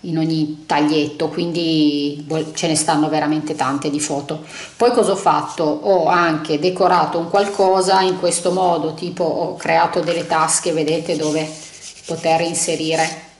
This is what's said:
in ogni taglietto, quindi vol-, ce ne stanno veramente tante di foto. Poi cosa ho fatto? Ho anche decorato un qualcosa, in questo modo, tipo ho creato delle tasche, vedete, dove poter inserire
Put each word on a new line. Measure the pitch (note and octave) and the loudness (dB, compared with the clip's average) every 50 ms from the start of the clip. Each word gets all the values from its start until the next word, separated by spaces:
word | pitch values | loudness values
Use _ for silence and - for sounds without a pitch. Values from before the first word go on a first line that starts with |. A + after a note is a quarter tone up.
in | - E3+ D#3+ | -6 -4 -2
ogni | D#3+ D#3+ D#3+ D#3+ D#3 D3+ D3+ - - - | 0 0 0 2 0 0 -2 -4 -12 -4
taglietto, | - E3 D3 D3+ D3+ D#3 D#3 D3 C#3+ - - E3 D#3 | -2 2 2 2 4 2 2 0 0 -2 -4 -4 -4
quindi | - F#3 E3+ E3+ E3+ E3+ E3+ E3 D#3+ D#3 D3+ D3 D3 D3 C#3+ D3 D3 D3+ D3 | -2 -4 -4 -2 -2 -2 -2 0 2 4 4 4 4 2 -2 -2 -4 -6 -8
vol-, | C#3+ D#3+ D#3+ D#3+ D#3 - | -4 -4 -4 -4 -4 -6
ce | - - | -4 -2
ne | E3 D#3 | 0 0
stanno | D3+ - - D#3+ D3+ D#3 D3+ | 0 2 2 2 2 2 2
veramente | D3+ D#3 D3+ D3 D#3 D#3 D3+ - D#3+ | 2 0 0 0 0 -2 -2 -4 -4
tante | - C#3 C3 C#3 C#3 - D3+ | -2 -2 -2 -2 -2 -4 -4
di | C#3 D3 | -4 -4
foto. | - - D#3 C#3 C#3+ - D#3 D#3+ - - - - - - - | -4 -2 -4 -4 -4 -6 -8 -10 -10 -14 -16 -16 -16 -18 -2
Poi | - A#3+ A#3+ B3 | 2 2 2 4
cosa | B3 G#3 - G3 | 4 2 2 0
ho | |
fatto? | F#3+ - F#3 D3+ D3 D3 - - - E3 | 2 2 2 2 2 0 -4 -4 -2 0
Ho | D3+ D3+ - - G#3 G3 F3+ D#3+ | 0 0 -2 2 2 2 4 4
anche | D#3+ E3+ F3 F3 E3+ D#3 D3+ - - D#3 D3 | 4 2 4 2 2 0 -2 -2 -2 -2 0
decorato | D3+ F#3 F3+ - G3 F3 F#3 F3 D#3 D3+ - E3+ | 0 0 0 2 2 4 4 4 2 2 0 -4
un | E3+ E3+ | -4 0
qualcosa, | - G3+ G3+ G3+ - - G3 F#3 F#3+ F#3+ F#3 F#3 F#3+ F#3+ | 0 0 0 0 2 2 4 4 4 4 4 4 4 4
in | F#3+ F#3 F3+ F3+ | 4 2 0 0
questo | F3+ F3 E3+ - - F3+ F3 | 0 0 0 0 -2 0 0
modo, | F#3+ F#3 F3+ E3+ D#3+ D#3 D#3+ D#3 | 2 2 2 2 0 0 -4 -6
tipo | - F3+ F3 E3 - F3+ | -6 -8 -8 -4 -2 -2
ho | D#3+ - - E3+ E3+ - | -2 0 -2 -2 -4 -6
creato | - - E3 E3 E3 E3+ E3+ - F#3 | -6 -2 0 2 2 2 2 0 -2
delle | D#3+ D#3+ E3+ E3+ D#3+ | -2 -2 -2 -2 -2
tasche, | - E3+ D#3+ D#3 D#3+ - - - F3+ D#3+ | 0 0 2 2 2 0 0 0 0 0
vedete, | D#3+ D#3 D3+ D#3+ E3+ D#3 - E3+ | 0 0 0 0 -2 -2 -4 -4
dove | D3+ D#3 D3+ D3+ D#3 D3+ D#3 - - - - - - - - - - - | -2 -2 -2 -2 -2 -2 -4 -8 -12 -16 -18 -20 -18 -18 -18 -20 -18 -10
poter | - E3+ D#3+ E3+ E3 D#3+ E3 | -8 -8 -4 0 2 2 2
inserire | E3+ E3 E3+ - - - E3 D3+ D#3 D#3 D#3+ D#3 D#3+ D#3+ - - - - - | 2 -2 -2 -4 -2 -2 -2 -2 -2 -2 0 0 -2 -2 -4 -10 -16 -20 -20